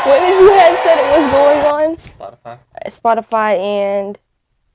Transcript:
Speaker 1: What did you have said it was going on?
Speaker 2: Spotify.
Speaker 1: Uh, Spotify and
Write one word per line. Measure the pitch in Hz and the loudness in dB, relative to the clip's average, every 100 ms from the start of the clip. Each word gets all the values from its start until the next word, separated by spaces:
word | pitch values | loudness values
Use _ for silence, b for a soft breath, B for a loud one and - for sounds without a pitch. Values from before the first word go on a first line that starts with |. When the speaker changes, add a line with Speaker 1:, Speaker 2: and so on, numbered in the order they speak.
Speaker 1:
What | - 277 | 2 0
did | 359 381 | 2 4
you | 381 | 4
have | 392 339 - | 6 4 2
said | - 330 | 0 0
it | 269 294 | 2 0
was | 285 | 0
going | 269 285 294 294 | 2 2 2 0
on? | 294 311 330 | -2 -4 -6
Speaker 2:
Spotify. | - _ 98 - 120 120 _ | -16 _ -20 -20 -20 -20 _
Speaker 1:
Uh, | - - | -18 -16
Spotify | - 233 226 220 226 214 196 | -6 -2 -2 -4 -4 -2 -2
and | 196 208 202 202 196 202 _ _ _ _ _ | -4 -4 -4 -4 -8 -12 _ _ _ _ _